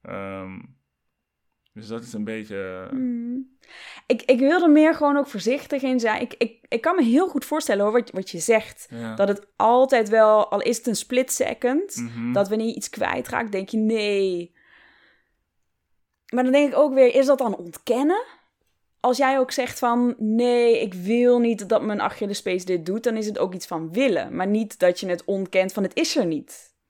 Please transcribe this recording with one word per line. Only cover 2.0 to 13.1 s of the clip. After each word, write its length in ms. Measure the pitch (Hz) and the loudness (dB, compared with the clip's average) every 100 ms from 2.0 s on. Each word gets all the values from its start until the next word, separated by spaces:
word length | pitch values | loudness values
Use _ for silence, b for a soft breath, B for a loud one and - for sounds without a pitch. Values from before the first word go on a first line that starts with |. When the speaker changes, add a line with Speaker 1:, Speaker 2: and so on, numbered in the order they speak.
Speaker 1:
is 100 | - | -10
een 100 | 110 | -8
beetje 640 | 107 110 107 98 95 92 92 | -8 -8 -10 -10 -8 -10 -10
Speaker 2:
Mhm. 460 | 262 254 240 240 247 262 _ B B B B B | -6 -6 -6 -8 -10 -10 _ B B B B B
Ik, 160 | 247 | -4
ik 180 | - 247 | 2 2
wil 220 | 269 359 | 4 4
er 80 | 339 | 6
meer 240 | 294 311 311 | 6 6 4
gewoon 220 | 294 285 | 2 2
ook 100 | 277 | -2
voorzichtig 540 | 208 190 277 - 277 | -4 -2 -4 -4 -4
in 180 | 262 254 | -2 0
zijn. 220 | 220 214 | 0 -2
Ik, 120 | 240 - | -6 -6
ik, 280 | 226 - _ | -6 -6 _
ik 140 | 226 | -4
kan 140 | 302 370 | 0 2
me 80 | |
heel 260 | 233 254 370 | 4 4 2
goed 160 | 285 - | -2 -4
voorstellen, 380 | 311 - 202 | -4 -2 0
hoor, 100 | 208 | 2
wat, 180 | 233 - | 0 -2
wat 180 | 185 185 | -8 -10
je 100 | 175 | -8
zegt. 480 | 160 220 - - - | 2 2 0 -20 -18
Speaker 1:
Ja. 260 | 117 226 220 | -12 -10 -2
Speaker 2:
Dat 120 | 196 | 0
het 200 | 202 - _ | 0 -6 _
altijd 540 | 214 247 262 247 208 | 4 4 4 4 4
wel, 420 | 220 214 214 - | 4 6 6 2
al 100 | 202 | 0
is 160 | - 233 | -2 -2
het 100 | - | -2
een 80 | 202 | -6
split 360 | - 254 254 | -2 -2 0
second, 640 | - - - 247 277 392 - | -2 -4 -2 -2 -2 -4 -8
Speaker 1:
Mhm. 380 | 233 233 233 | -10 -6 -2
Speaker 2:
dat 160 | 196 196 | 0 0
wanneer 180 | 220 220 | 0 -2
je 80 | - | -4
iets 140 | - | -10
kwijtraakt, 640 | - - | -6 -4